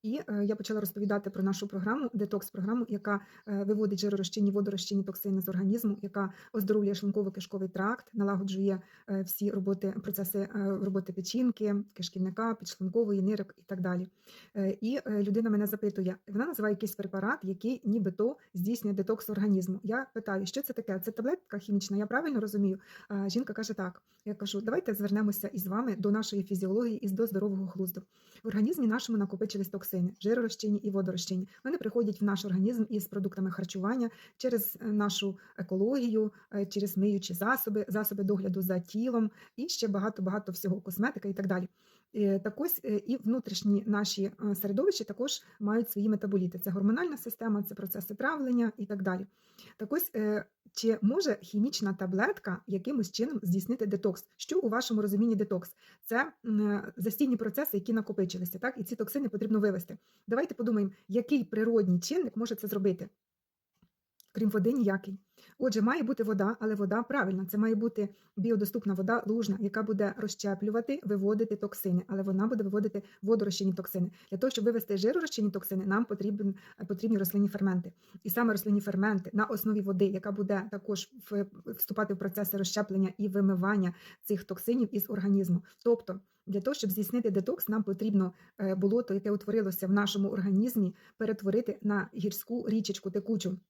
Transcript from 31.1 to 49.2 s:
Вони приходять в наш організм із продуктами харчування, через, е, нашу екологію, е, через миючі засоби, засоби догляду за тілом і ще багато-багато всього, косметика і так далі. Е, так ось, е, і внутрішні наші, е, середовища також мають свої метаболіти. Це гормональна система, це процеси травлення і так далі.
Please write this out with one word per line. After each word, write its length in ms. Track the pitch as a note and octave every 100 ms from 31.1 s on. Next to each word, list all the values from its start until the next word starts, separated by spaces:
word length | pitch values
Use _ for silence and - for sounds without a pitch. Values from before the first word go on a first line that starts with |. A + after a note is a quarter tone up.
| F3+ - F#3 F#3+ -
Вони 140 | C4 F4
приходять 440 | A3 A#3+ G#3+ G#3
в 20 |
наш 220 | G3+ G3 G3+
організм 380 | F#3 G3 B3 G#3+
із 180 | G#3+ -
продуктами 440 | G3+ F#3+ F#3+ F#3+
харчування, 580 | F3+ F#3 G3 F#3+ B3+ A#3 - - _
через, 400 | B3+ A#3 G#3 -
е, 40 | A#3
нашу 520 | G#3 G#3 G3 G3+ F#3+ - -
екологію, 760 | F3 F#3+ G#3 C#4 A#3+ A3 G#3+ - _ G#3
е, 100 | G3
через 320 | G3+ G3 F#3+
миючі 360 | G3+ G3+ -
засоби, 520 | F3 G3+ C4 - G#3 G#3
засоби 360 | G#3 G#3 G3+
догляду 380 | G3 G3+ F#3+ F3+
за 180 | F#3 F3+
тілом 520 | F3 G#3+ B3 A#3 G#3+ - - -
і 140 | D#4
ще 180 | - A3+
багато-багато 640 | G3 G#3 G#3 F#3+ G3+ G3
всього, 300 | F3+ G3 F#3+
косметика 480 | F#3 F3+ A#3+ - G3+
і 40 |
так 140 | F#3+ G3
далі. 220 | F#3 F3+ _ _ _ _ A3
Е, 240 | G3+ G3
так 220 | G#3 G#3
ось, 200 | E4+ - -
е, 100 | G#3
і 220 | - B3
внутрішні 680 | G#3 B3+ - F#3 G#3 G3+ G3+
наші, 440 | G3+ G3+ - G3 - G#3
е, 40 | G3+
середовища 480 | G3+ G3+ F#4 F#4+
також 400 | - G3+ C4+ - - -
мають 320 | G#3 A3+ A3+
свої 180 | G3+ G#3
метаболіти. 500 | G#3+ G3+ G3 F3+ F3
Це 120 | G3
гормональна 460 | F#3 G3+ B3 F4+ C#4+
система, 460 | A#3+ - A3+ G#3
це 120 | G3+ G3+
процеси 400 | G3 G3+ F3 G#3
травлення 560 | C4 D#4 C4 A#3+ A#3 -
і 80 | G3+
так 160 | G3+
далі. 260 | F#3+ F#3